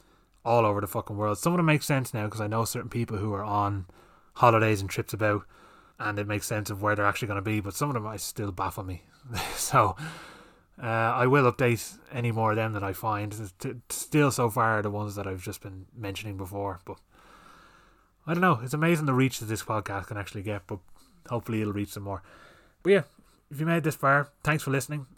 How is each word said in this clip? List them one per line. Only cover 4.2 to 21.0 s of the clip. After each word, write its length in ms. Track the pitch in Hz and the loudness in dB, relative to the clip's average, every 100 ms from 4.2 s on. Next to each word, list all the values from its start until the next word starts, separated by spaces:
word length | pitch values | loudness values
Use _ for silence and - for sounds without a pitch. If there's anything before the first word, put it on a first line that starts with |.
| _ - | _ 4
holidays 440 | 120 113 110 104 | 6 8 6 2
and 100 | 98 | -2
trips 240 | - - | -6 -6
about, 320 | 101 107 104 - - - - _ - | -2 0 0 -4 -18 -20 -20 _ -8
and 180 | 113 104 | -4 -4
it 100 | 104 | -4
makes 200 | 104 - | -4 -4
sense 220 | 110 104 | -4 -4
of 120 | 101 | -2
where 140 | 104 104 | 0 2
they're 100 | 101 | 2
actually 220 | - 104 | 0 -2
gonna 140 | 98 | -2
be. 180 | 95 107 | -2 -2
But 140 | 98 | -4
some 160 | - 147 | -4 -2
of 60 | 123 | -2
them 120 | 107 | -6
I 80 | 107 | -8
still 360 | - - 101 | -8 -6 -6
baffle 320 | 90 95 110 | -4 -6 -6
me. 200 | 92 87 - _ 127 | -8 -10 -14 _ -10
<laughs> 260 | 110 - - | -6 -6 -4
So, 420 | - 135 104 - 156 - - - - _ _ - | 2 4 4 2 -10 -12 -18 -20 -20 _ _ -8
uh, 40 | 117 | -2
I 420 | 113 113 123 127 | 0 2 4 4
will 240 | 143 123 | 6 6
update 460 | - 123 113 - - - | 4 2 2 -2 -16 -12
any 180 | 123 120 | -4 -2
more 200 | 110 110 | 2 2
of 40 | 107 | 2
them 160 | 110 | 0
that 120 | 104 98 | -2 -4
I 80 | |
find. 400 | 92 110 104 104 | -4 -4 -2 -4
T-, 400 | 107 101 - 135 | -8 -12 -8 -8
t-, 80 | 120 - | -8 -10
still 420 | - - 151 143 | -10 0 4 4
so 180 | 123 117 | 4 0
far 320 | 123 113 107 | 2 2 2
the 80 | 104 | 0
ones 260 | 104 104 101 | -2 -4 -6
that 120 | 98 | -6
I've 160 | 92 | -6
just 160 | 104 - | -8 -12
been 280 | 101 95 92 | -14 -16 -18
mentioning 440 | 120 101 95 107 98 | -10 -8 -8 -8 -8
before, 420 | 92 101 101 92 - | -8 -6 -6 -8 -12
but 120 | 95 _ _ - - - - - - _ _ _ _ 151 | -16 _ _ -20 -20 -20 -20 -20 -20 _ _ _ _ -4
I 80 | |
don't 80 | 170 | 2
know. 200 | 185 120 | 4 4
It's 100 | 123 | 0
amazing 320 | 147 165 165 151 | 0 2 4 4
the 80 | |
reach 260 | 127 131 - | 4 2 0
that 80 | 107 | -4
this 160 | 107 | -4
podcast 440 | - 110 - 98 90 | -2 -4 -4 -6 -6
can 100 | 104 | -8
actually 260 | 95 107 | -8 -8
get, 240 | 101 101 - | -6 -8 -8
but 120 | 98 - - | -12 -12 -20